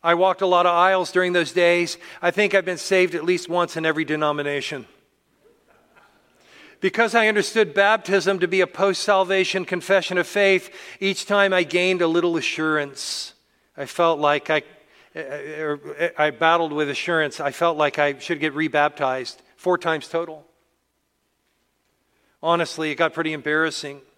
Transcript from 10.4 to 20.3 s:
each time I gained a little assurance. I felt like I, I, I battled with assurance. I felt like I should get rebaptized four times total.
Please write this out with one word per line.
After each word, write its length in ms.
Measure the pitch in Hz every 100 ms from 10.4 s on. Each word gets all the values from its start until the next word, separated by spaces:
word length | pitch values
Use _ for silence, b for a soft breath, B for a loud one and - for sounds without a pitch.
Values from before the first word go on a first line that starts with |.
| 202 190 - B B B
each 260 | 196 185 -
time 260 | 202 196
I 120 | 185
gained 380 | 165 180 180 185
a 40 | 170
little 300 | 165 175 170
assurance. 1000 | 127 - 156 151 143 135 - - - _ _ _ _ -
I 100 | 143
felt 340 | - 170 156
like 280 | 147 147 -
I, 140 | 156 147 - _ b b 160
I, 960 | 139 147 143 156 156 147 143 147 165 -
I 140 | 151
battled 420 | - 165 170 165
with 160 | 147 147
assurance. 520 | 135 - 165 151 -
I 100 | 143
felt 260 | 131 170 156
like 220 | 147 -
I 180 | 147 135
should 180 | - 160
get 160 | 156
rebaptized 880 | 143 156 147 147 147 135 131 123 - _ b
four 200 | - 180
times 300 | 175 160 -
total. 400 | 165 170